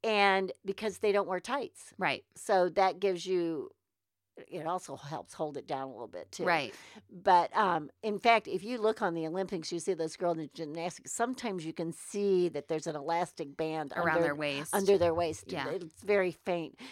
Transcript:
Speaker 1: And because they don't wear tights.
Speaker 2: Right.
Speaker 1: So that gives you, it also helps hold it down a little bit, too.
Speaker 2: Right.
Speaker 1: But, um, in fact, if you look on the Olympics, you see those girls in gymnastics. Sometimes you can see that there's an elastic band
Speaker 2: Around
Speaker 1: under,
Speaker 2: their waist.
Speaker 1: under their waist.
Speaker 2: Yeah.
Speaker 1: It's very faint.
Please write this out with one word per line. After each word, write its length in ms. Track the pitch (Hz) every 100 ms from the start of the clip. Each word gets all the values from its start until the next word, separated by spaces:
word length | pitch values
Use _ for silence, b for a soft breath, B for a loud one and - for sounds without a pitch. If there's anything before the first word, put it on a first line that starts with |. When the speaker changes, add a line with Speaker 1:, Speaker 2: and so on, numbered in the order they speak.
Speaker 1:
And 480 | 226 214 202 190 190 - 190
because 320 | 196 220 185
they 160 | 214
don't 160 | 202 175
wear 100 | 180
tights. 540 | 202 277 - - - -
Speaker 2:
Right. 280 | 170 135 - -
Speaker 1:
So 320 | - 196 180
that 280 | 165 190 180
gives 260 | 196 180 160
you, 460 | 185 170 156 107 _ _ _ _ _ _ - 202
it 180 | 180 160
also 300 | 180 - -
helps 360 | 143 151 -
hold 220 | - 156 143
it 100 | -
down 180 | 135
a 80 | 135
little 160 | 113 113
bit, 200 | 90 -
too. 120 | -
Speaker 2:
Right. 300 | 170 165 123 - B B -
Speaker 1:
But, 460 | 180 196 175 165 -
um, 340 | 196 170 151 -
in 160 | 214 208
fact, 280 | 240 226 -
if 140 | 180 202
you 140 | 247
look 220 | 214 220
on 120 | 196
the 120 | 165 160
Olympics, 460 | 180 190 185 151
you 80 | 175
see 140 | -
those 240 | 170 160 -
girls 200 | 175 165
in 120 | 151
gymnastics. 600 | - 156 160 175 - -
Sometimes 520 | - 233 254 240 185 160
you 60 |
can 200 | 165 165
see 560 | 156 - 202 202 185 175
that 180 | 143 -
there's 180 | 160 170
an 80 | 151
elastic 580 | 139 170 180 - 143 143
band 380 | 160 156 147 -
Speaker 2:
Around 140 | 170
Speaker 1:
under, 120 | 160
Speaker 2:
their 120 | 165 147
waist. 380 | 147 139 156 202
Speaker 1:
under 220 | 196 196
their 160 | 170
waist. 320 | 165 170 156 -
Speaker 2:
Yeah. 220 | 175 135
Speaker 1:
It's 340 | 180 165 -
very 280 | 190 202 185
faint. 440 | - - 175 156 - B